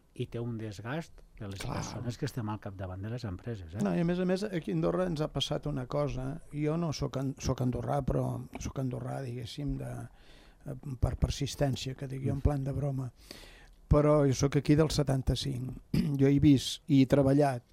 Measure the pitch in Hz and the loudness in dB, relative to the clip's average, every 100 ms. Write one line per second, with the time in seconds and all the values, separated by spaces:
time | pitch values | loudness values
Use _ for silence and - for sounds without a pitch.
0 | _ - 123 117 117 113 110 95 107 147 | _ -10 -8 -6 -6 -6 -8 -10 -8 -8
1 | 160 - - - 101 95 - - - - | -8 -16 -20 -14 -12 -8 -6 -6 -6 -6
2 | 120 113 139 - 107 107 104 98 95 92 | -8 -6 -6 -4 -6 -6 -8 -10 -10 -8
3 | 101 120 113 90 - 113 85 92 202 175 | -8 -6 -6 -8 -8 -10 -10 -4 0 2
4 | 170 180 185 185 214 185 151 175 165 170 | 0 0 0 0 -2 -6 -4 -2 0 0
5 | 185 156 151 - - 156 151 147 127 147 | -2 -2 -4 -4 -4 -4 -4 -6 -4 -2
6 | 147 123 131 143 - 147 151 160 170 135 | -2 -2 -6 -8 -10 -4 -2 -2 -2 -2
7 | 139 131 135 139 - 131 127 123 117 139 | -4 -4 -4 -4 -4 -2 -2 -2 -2 -2
8 | 135 143 127 120 131 - - - 131 123 | 0 0 0 -4 -8 -10 -8 -4 -4 -4
9 | 123 135 135 123 123 - 143 135 127 123 | -6 -6 -6 -8 -10 -6 -4 -4 -6 -10
10 | 117 - - - - - - 131 147 127 | -12 -16 -20 -20 -20 -20 -12 -12 -10 0
11 | 131 - - - 139 - 143 123 131 131 | 0 2 0 0 -4 0 0 0 -4 -8
12 | 135 135 139 139 147 143 135 139 143 131 | -8 -6 -4 0 0 0 -2 -2 -2 -4
13 | 127 - - - - - - - - 151 | -6 -10 -20 -20 -20 -20 -20 -20 4 6
14 | 147 151 143 123 139 143 135 147 156 - | 8 6 6 4 2 2 4 4 4 2
15 | 139 135 - 127 139 127 127 127 - - | 0 0 0 0 -2 -6 -6 -10 -4 0
16 | 175 139 135 143 151 135 - - - 139 | 0 4 6 8 8 8 6 -8 4 6
17 | 131 139 135 139 143 123 - | 8 6 6 6 4 2 -8